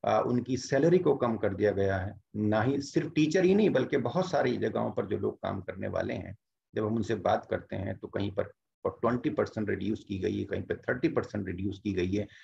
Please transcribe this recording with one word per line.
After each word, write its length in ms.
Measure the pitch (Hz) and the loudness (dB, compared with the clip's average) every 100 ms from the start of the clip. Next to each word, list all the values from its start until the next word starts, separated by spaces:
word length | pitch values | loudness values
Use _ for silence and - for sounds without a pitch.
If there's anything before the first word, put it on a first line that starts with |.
| - | 2
अ, 180 | 107 - | 2 2
उनकी 300 | 123 123 127 | 0 0 -4
salary 400 | - 139 160 180 | 0 2 6 6
को 180 | 165 139 | 4 2
कम 220 | 123 110 | 2 0
कर 160 | 104 | 0
दिया 180 | 95 104 | 2 2
गया 260 | 95 98 95 | 4 2 0
है। 240 | 95 101 _ 107 | -4 -8 _ -2
ना 260 | 107 107 | 2 2
ही 200 | 120 139 | 2 0
सिर्फ 320 | - 165 147 | -2 -2 0
teacher 320 | - 151 185 180 | 2 2 4 4
ही 100 | 202 | 6
नहीं, 140 | 202 | 4
बल्कि 280 | 131 123 139 | 4 2 0
बहुत 320 | 120 147 180 | 0 -2 0
सारी 280 | 139 127 113 | 0 0 0
जगहों 340 | 107 110 113 | -2 -2 -2
पर 140 | 110 98 | -2 -2
जो 120 | 104 | -2
लोग 240 | 101 - | -2 -4
काम 180 | 98 98 | -6 -6
करने 260 | 95 95 101 | -8 -8 -4
वाले 260 | 92 92 | -2 -2
हैं, 240 | 120 - 104 _ _ _ - | -4 -8 -14 _ _ _ -4
जब 100 | 107 | 0
हम 100 | 113 | 0
उनसे 200 | 107 107 | 0 0
बात 320 | 90 110 - | 2 0 0
करते 260 | 101 - 101 | -6 -4 -6
हैं 220 | 98 101 | -6 -6
तो 100 | 104 | -8
कहीं 240 | 98 101 | -4 -2
पर 120 | 98 - - _ _ - | -2 -4 -8 _ _ -6
ट्वेंटी 420 | - 117 123 151 | -2 0 0 0
percent 400 | 104 104 - 101 | 0 -2 -2 -4
reduce 360 | 95 98 110 - | -2 -2 -4 -6
की 120 | 101 | -4
गई 200 | 95 101 | -2 -2
है, 60 | 98 | -4
कहीं 180 | 98 | -4
पे 120 | 98 - | -4 -4
thirty 320 | - 127 160 | -4 -2 0
percent 400 | - - 107 92 | 0 -2 -6 -6
reduce 340 | 90 98 90 | -4 -4 -4
की 100 | 104 | -2
गई 180 | 92 90 | 0 0
है, 160 | 101 98 - | 0 -4 -10